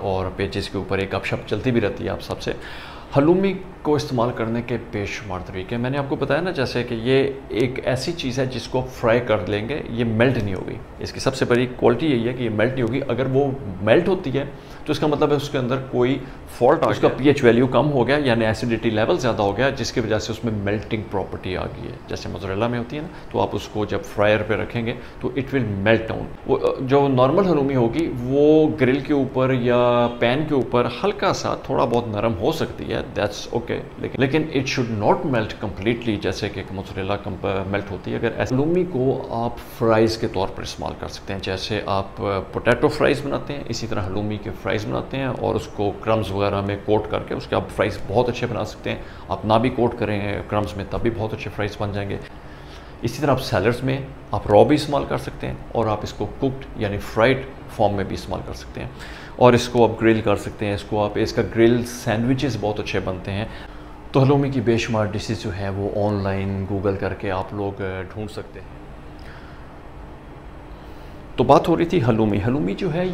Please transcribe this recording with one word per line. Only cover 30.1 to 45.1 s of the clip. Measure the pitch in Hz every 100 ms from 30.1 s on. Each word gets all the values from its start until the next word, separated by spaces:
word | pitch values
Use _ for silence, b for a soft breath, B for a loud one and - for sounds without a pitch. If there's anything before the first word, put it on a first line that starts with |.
| 120
pan | 120 135 156
के | 143
ऊपर | 113 123 120 -
हल्का | 196 202 190
सा | 139 107 104 -
थोड़ा | 143 135
बहुत | 117 110
नरम | 104 113
हो | 95 127
सकती | 165 120 - -
है, | - -
that's | - 104 - -
okay, | 117 113 104 - -
लेकिन, | 113 -
लेकिन | 135 156 156 131
it | 127 -
should | 117 107
not | 107 185 175 120
melt | 104 - 110
completely, | 90 101 117 117 101
जैसे | 92 - 104
कि | 98 92
mozzarella | 95 92 98 95 101
कम, | 101 90
अ, | - 95 95
melt | 101 98
होती | 92 117
है। | 117
अगर | 117 -
ऐसे | 104 131
Halloumi | 151 180
को | 175 127 - - -
आप | 113 120 - - -
fries | 113 110 110 -
के | 113
तौर | 92 98
पर | -
इस्तेमाल | 87 - 78 80
कर | 85
सकते | - -
हैं, | 98
जैसे | 98 92 - 107 -
आप, | 98 98 -
अ, | 101 98 90
potato | - 117 120 151
fries | - - 135
बनाते | 139 135 135
हैं, | 143 -
इसी | 117 110
तरह | 104
हलूमी | 95 98 104 104
के | 107
फ्राइज़ | 95 98 101
बनाते | 110 123 117